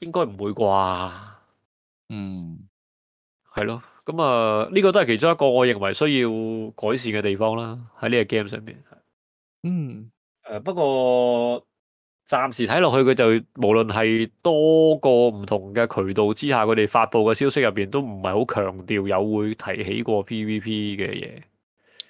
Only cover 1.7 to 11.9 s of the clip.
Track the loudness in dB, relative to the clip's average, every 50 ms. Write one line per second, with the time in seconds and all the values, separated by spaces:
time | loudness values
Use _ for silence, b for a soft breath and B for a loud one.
1.7 | _ _ _ _ _ _ _ -14 -12 -10 -10 -10 -10 -12 -12 -14 -16 -18 -20 _
2.7 | _ _ _ _ _ _ _ _ _ _ _ _ _ _ _ _ -8 -6 -6 -6
3.7 | -6 -10 b b b b _ -8 -4 -2 0 2 2 2 2 2 0 0 -2 0
4.7 | 0 2 2 4 4 4 2 2 2 2 2 0 2 2 2 4 4 4 4 2
5.7 | 2 0 -2 -4 0 0 0 2 2 2 2 0 -2 -4 -4 -6 -6 -6 -8 -10
6.7 | -10 -4 -2 -2 -2 -2 -2 -4 -4 -2 0 -2 0 0 0 0 0 -2 -6 -8
7.7 | -10 -14 -16 -20 _ -8 -4 0 0 0 0 0 -2 -2 -2 -4 -8 -12 -14 -18
8.7 | -20 -20 _ _ -20 _ _ _ _ _ _ _ _ _ _ _ _ _ -6 -6
9.7 | -4 -4 -6 -6 -10 -14 -18 -20 _ _ _ _ _ _ _ -12 -12 -8 -8 -6
10.7 | -2 0 0 0 2 2 2 4 4 4 4 2 2 2 0 -2 -2 -4 -8 _
11.7 | _ _ _ _